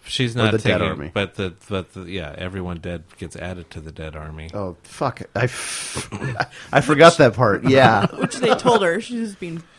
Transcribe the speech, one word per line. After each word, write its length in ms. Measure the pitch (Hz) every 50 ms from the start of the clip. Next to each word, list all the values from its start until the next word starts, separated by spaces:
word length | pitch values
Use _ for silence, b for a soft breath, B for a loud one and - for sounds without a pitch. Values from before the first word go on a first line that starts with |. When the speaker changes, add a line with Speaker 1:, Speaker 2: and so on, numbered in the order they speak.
| -
Speaker 1:
She's 300 | - - - 127 117 113
Speaker 2:
Or 80 | 120 113
Speaker 1:
not 80 | 107
Speaker 2:
the 80 | 107 110
dead 180 | - - - 87
Speaker 1:
taking, 100 | 87 80
Speaker 2:
army. 240 | 78 73 71 80
Speaker 1:
but 220 | - 104 98 90 -
the, 200 | - 98 90 85 - _ -
but 260 | 104 95 85 - -
the, 100 | 95 92
yeah, 320 | 85 95 92 78 73 71 -
everyone 400 | 90 90 95 95 90 90 87 82
dead 260 | 80 90 87 82 80 - _ -
gets 180 | 92 78 -
added 360 | - 85 90 90 87 82 -
to 100 | - 85
the 100 | 76 80
dead 240 | 76 - 78 78 76
army. 360 | 78 76 78 78 78 78 82 101
Speaker 2:
Oh, 240 | 104 98 92 82 - -
fuck! 400 | - - - 151 127 - - - - -
I, 100 | 101 123
f-, 600 | 127 - - - - - - - - - - - - - - - 135 120 - - - B B
<laughs> 100 | B B
I 100 | - 147
forgot 360 | - 139 151 139 160 165 - -
that 160 | 143 120 101
part. 300 | - 127 107 95 - - 131
Yeah. 380 | 131 135 127 117 110 101 -
Speaker 3:
<laughs> 80 | - -
Which 200 | - - - -
they 180 | - - 440 -
told 300 | - - 254 233 208 190
her. 180 | 170 170 214
She's 280 | 226 - 247 226 226 208
just 100 | 196 -
being, 240 | 185 170 165 170 165 _ _